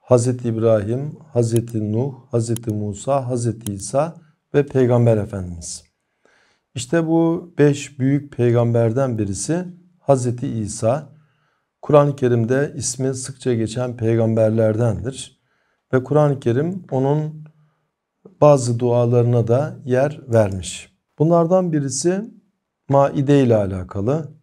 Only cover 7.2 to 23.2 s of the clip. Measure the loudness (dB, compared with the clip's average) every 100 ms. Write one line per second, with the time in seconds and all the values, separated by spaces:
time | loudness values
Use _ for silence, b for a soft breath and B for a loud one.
7.2 | 2 0 -6 2 2 2 -6 -4 0 0
8.2 | -4 -2 2 4 2 2 2 0 -2 -2
9.2 | -4 -4 -4 -4 -6 -14 _ _ 0 2
10.2 | 2 -4 -6 -6 -8 -4 -2 -2 -6 b
11.2 | b b b b b _ 4 4 4 0
12.2 | 0 2 2 0 -2 -6 -10 -4 -4 -4
13.2 | -10 -8 -4 -2 -2 -4 -8 -4 0 2
14.2 | 2 2 2 2 2 2 0 -2 -6 -10
15.2 | -16 _ _ _ _ _ _ -2 0 2
16.2 | 2 0 0 0 -2 -6 -6 -2 0 0
17.2 | -2 -10 -20 _ _ _ _ _ _ _
18.2 | -20 _ 6 6 2 -2 0 2 2 2
19.2 | 4 2 2 0 0 -8 -2 0 0 -4
20.2 | 0 2 2 -2 -10 -14 -18 _ _ _
21.2 | 2 2 4 2 2 -2 -2 -2 -2 -2
22.2 | -6 -16 _ _ _ _ _ 2 2 0